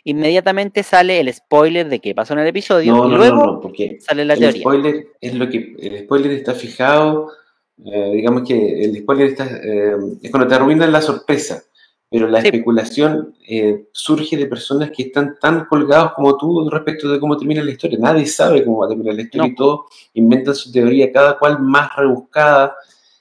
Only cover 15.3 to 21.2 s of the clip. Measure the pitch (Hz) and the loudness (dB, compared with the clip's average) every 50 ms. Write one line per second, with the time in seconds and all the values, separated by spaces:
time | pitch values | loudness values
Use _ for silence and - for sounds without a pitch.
15.3 | 147 - - 151 165 165 156 - 156 147 139 135 143 156 165 156 - - 143 139 | -6 -4 -2 0 0 0 -2 -2 -2 0 2 4 4 4 4 2 -2 0 2 2
16.3 | 139 139 151 160 170 165 156 151 151 156 151 156 156 156 - 143 143 139 143 151 | 2 2 0 -2 -2 -2 -2 -2 -4 -4 -4 -6 -8 -6 -4 -4 -2 -2 0 -2
17.3 | 147 147 - 147 151 151 151 139 131 - - 160 127 110 113 139 160 156 143 151 | -2 -2 -2 -4 -4 -2 -4 -6 -8 -6 -6 -6 -4 0 0 2 2 2 0 -2
18.3 | - - - - 165 139 135 117 113 110 98 101 113 113 113 110 104 107 110 - | -2 0 2 2 4 2 2 2 0 -2 -2 -2 -4 -4 -4 -6 -6 -6 -8 -8
19.3 | - - 160 135 120 - 135 139 147 147 - _ _ _ _ _ - 113 113 113 | -4 -2 -2 -2 -2 0 0 0 0 0 -8 _ _ _ _ _ -2 2 4 4
20.3 | 123 131 131 143 139 - - 127 120 127 117 120 127 135 135 131 127 135 | 4 2 2 -2 -4 -4 -6 -4 0 0 2 2 4 2 2 2 4 4